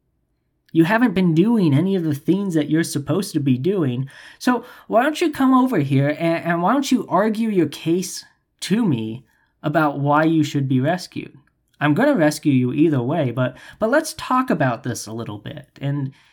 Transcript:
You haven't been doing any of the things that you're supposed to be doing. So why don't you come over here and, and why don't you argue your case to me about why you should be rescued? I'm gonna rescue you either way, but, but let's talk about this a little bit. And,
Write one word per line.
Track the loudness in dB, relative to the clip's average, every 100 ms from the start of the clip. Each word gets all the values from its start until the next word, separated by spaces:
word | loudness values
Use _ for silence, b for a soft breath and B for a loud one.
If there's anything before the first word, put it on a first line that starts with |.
| _ _ _ _ _ _ _
You | 2
haven't | 2 4 2
been | 2 2
doing | 4 2 4 4
any | 4 2
of | 0
the | -2
things | -2 -2 -2 0
that | -2 0
you're | 0
supposed | -2 -4 -4 -4 -2
to | -2
be | 0 0
doing. | 0 0 -2 -4 -8 B B B
So | -2 -2 B B B
why | 0
don't | 2 0
you | -2
come | 0 4
over | 4 4 0
here | 0 2 0
and, | 0 -2 -2
and | -2 0
why | 0
don't | 0 2
you | 0 0
argue | 0 0 0 0
your | 0 0
case | -2 -2 -2 -2 -10 -16 _ _ _
to | -2 0
me | 0 0 -4 -8 -14 _ _ _
about | -4 0 0 0
why | 0 2
you | 2 2
should | 0 -2 0
be | 0
rescued? | 0 -2 -6 -14 -14 -18 _ _ _ -4
I'm | -2
gonna | 2 2
rescue | 2 2 0 0
you | 2 2
either | 2 2 2
way, | 0 -2 -2
but, | -2 -4 -4 B B
but | 0
let's | 0 -2
talk | -6 -2 0 0
about | 0 0 -2
this | -6 -8 -8
a |
little | -10 -10 -10
bit. | -12 -16 -18 -10
And, | -6 -4 -6 b b